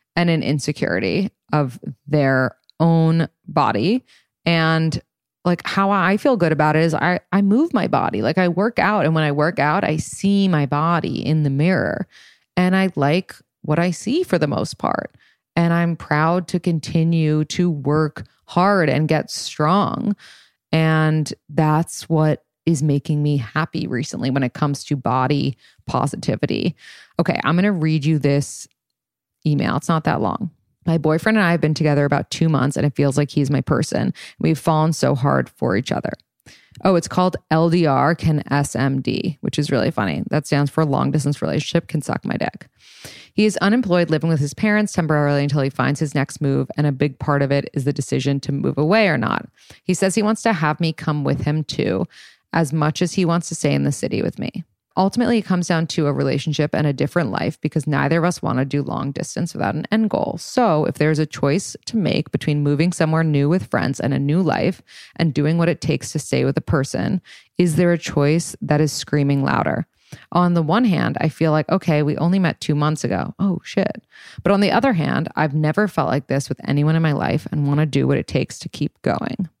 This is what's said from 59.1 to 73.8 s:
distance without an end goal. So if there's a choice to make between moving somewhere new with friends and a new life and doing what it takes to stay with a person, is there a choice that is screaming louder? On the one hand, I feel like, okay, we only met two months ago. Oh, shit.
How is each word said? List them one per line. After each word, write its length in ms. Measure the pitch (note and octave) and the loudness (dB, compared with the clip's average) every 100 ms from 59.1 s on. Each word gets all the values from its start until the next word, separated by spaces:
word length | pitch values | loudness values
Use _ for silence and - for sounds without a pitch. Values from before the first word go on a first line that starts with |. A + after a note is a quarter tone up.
distance 400 | C#3 - - E3 | -6 -8 -6 -6
without 240 | - - - | -2 -2 -2
an 100 | - | -2
end 180 | A3 G#3+ | 0 0
goal. 260 | - - F3 | 0 -2 -6
So 460 | - - A#3 D#3 - | -4 0 2 2 0
if 100 | - | 0
there's 240 | D3+ D3+ | 0 2
a 60 | D3+ | -2
choice 500 | - C#3+ D3 - - | -2 0 0 -4 -12
to 120 | - A3+ | -6 -2
make 360 | D#3 - - | 0 0 -2
between 320 | - - D3 | -4 -2 0
moving 280 | C#3+ C#3+ F3 | 0 2 0
somewhere 300 | - D#3+ D#3+ | 0 0 2
new 260 | E3 D3 C#3+ | 2 2 2
with 220 | F3+ - | 0 0
friends 300 | - - - | -2 -2 -2
and 120 | C3+ | -2
a 60 | C#3 | 0
new 240 | C#3 E3 | 0 2
life 400 | E3+ F2+ B2 - _ - - | 2 0 0 -2 _ -20 -20
and 180 | - E3 | -2 -2
doing 240 | C#3+ D3 E3+ | 0 0 2
what 120 | E3+ | 2
it 120 | D#3 | 0
takes 300 | - - - | -2 -4 -4
to 60 | D#3 | -8
stay 260 | - C3 | -2 0
with 120 | C3 - | 0 -2
a 60 | |
person, 580 | - D#3 C3+ - - F#3 - - _ - | -2 -2 0 -2 -2 -4 -6 -18 _ 0
is 180 | F3+ D3+ | 2 4
there 160 | F3 | 2
a 60 | E3+ | 2
choice 580 | - - C#3+ E3 - - | 0 0 2 2 -2 -8
that 200 | D3 D3 | -2 0
is 100 | D3+ | 0
screaming 540 | - - D3 C#3 C#3 | -2 -4 0 2 2
louder? 420 | C#3 - - - - _ _ - - | 0 0 0 -2 -6 _ _ -20 -4
On 220 | - F3 | 0 2
the 80 | E3+ | 2
one 220 | D3+ G3+ | 2 2
hand, 320 | B3 D#3+ A2+ - | 2 2 0 0
I 80 | D#3 | -2
feel 240 | - D#3+ | 0 0
like, 160 | D#3 - | 2 0
okay, 340 | F#3 - D3+ | -2 2 0
we 140 | D3 - | 0 0
only 240 | F3 G3 | 0 2
met 200 | F3 - | 0 -2
two 140 | - | -2
months 300 | D3 D3 D#3 | 0 0 -2
ago. 300 | - F#2+ - - | -2 -2 -4 -2
Oh, 220 | G3 E3+ | -2 -2
shit. 400 | - - | -4 -2